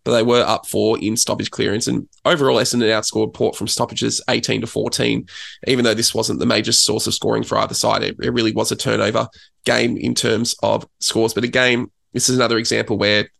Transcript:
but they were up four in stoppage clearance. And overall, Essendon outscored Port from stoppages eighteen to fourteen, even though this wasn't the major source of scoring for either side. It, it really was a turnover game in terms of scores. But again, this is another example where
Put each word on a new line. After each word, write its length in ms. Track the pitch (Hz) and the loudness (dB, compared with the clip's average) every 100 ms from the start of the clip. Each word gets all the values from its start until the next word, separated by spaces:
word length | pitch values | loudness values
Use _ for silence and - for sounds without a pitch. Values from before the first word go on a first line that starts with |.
| - | 0
but 80 | |
they 100 | 120 | 2
were 200 | 117 120 | 4 4
up 220 | 98 113 - | 4 0 -2
four 320 | 104 107 113 | 0 0 0
in 180 | 104 113 | -2 0
stoppage 340 | - 104 104 | 0 -2 -4
clearance. 360 | - 107 104 - | -2 -2 0 -2
And 200 | 117 - _ | -4 -6 _
overall, 320 | - 165 135 123 | 0 2 4 2
Essendon 340 | 123 123 110 | 2 2 2
outscored 440 | 110 - 110 107 | 0 0 -2 -2
Port 240 | - 113 - | 0 -2 -2
from 100 | 104 | -4
stoppages 540 | - 120 - 117 - - | -2 -4 -2 -2 -2 -2
eighteen 320 | 120 - 113 | -2 0 -4
to 60 | 117 | -4
fourteen, 600 | - - - 120 117 123 - - - - | -4 -4 0 0 -2 -4 -16 -18 -8 -2
even 160 | 127 | 2
though 100 | 120 | 2
this 220 | 107 113 113 | 2 0 0
wasn't 240 | 110 - | -2 -2
the 60 | 120 | 0
major 260 | 110 110 | 2 2
source 340 | 113 - 110 110 | 2 2 0 -2
of 80 | |
scoring 300 | - 110 110 | -2 0 -2
for 140 | 113 107 | 0 0
either 180 | 107 - | 0 0
side. 260 | 117 107 | 0 0
It, 140 | 104 107 | -2 -4
it 100 | 123 | -4
really 220 | 120 113 | 0 0
was 180 | 110 107 | 0 -2
a 60 | 107 | -2
turnover 500 | 135 110 104 110 117 - - _ - | -2 0 0 0 -4 -8 -20 _ 0
game 320 | 120 120 - | 2 2 0
in 180 | 123 120 | -2 -2
terms 400 | 117 110 117 - | 0 0 -2 -2
of 240 | 107 110 - - | 0 0 -4 -8
scores. 320 | - 113 113 | -2 0 0
But 100 | - | 0
again, 480 | 120 127 127 120 123 _ _ | 0 2 2 2 -2 _ _
this 160 | 123 127 | -4 0
is 80 | 127 | 2
another 200 | 123 113 | 2 0
example 400 | 117 113 113 101 | 0 -2 -2 0
where 320 | 101 104 104 | 2 2 0